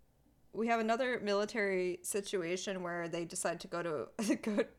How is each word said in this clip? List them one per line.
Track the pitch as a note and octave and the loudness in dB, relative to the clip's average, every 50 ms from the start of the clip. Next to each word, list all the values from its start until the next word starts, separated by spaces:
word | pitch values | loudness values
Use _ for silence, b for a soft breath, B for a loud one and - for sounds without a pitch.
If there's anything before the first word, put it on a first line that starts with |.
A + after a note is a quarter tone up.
| - _ _ _ _ _ _ _ _ - - | -20 _ _ _ _ _ _ _ _ -10 -4
we | - A3+ | 0 2
have | A3+ A#3 A3+ | 2 4 4
another | A3 A3 A#3 A3+ C4 B3 A#3+ - G3+ | 4 4 2 2 2 0 0 0 2
military | G3+ G3+ G3+ G#3 G#3 A#3+ A#3 G3+ G3 F#3+ F3+ F3+ F3+ F3 - | 2 4 4 2 2 0 0 2 2 2 2 2 0 -2 -4
situation | - - - G3+ G3 - - F#3+ E3 E3 F3+ F#3 - G#3+ F#3+ F#3 F3+ | -4 -4 -2 -2 -2 -2 -2 -2 0 0 -2 -2 -2 -4 -4 -4 -4
where | F3 F3 F3 E3+ | -4 -2 -2 -4
they | E3 E3 E3+ E3+ | -2 -2 -4 -4
decide | E3 F#3 - - F3+ E3+ E3+ | -4 -4 -2 -2 -2 -2 -4
to | - | -6
go | F#3 - E3+ E3+ | -6 -4 -2 -2
to, | E3+ D3+ C3+ - - - - A3 G#3 - | -2 -2 -2 -4 -4 -4 -2 0 2 0
<laughs> | - | 0
go, | - A3+ G#3 G#3+ A3 - - | 0 0 2 2 0 0 -2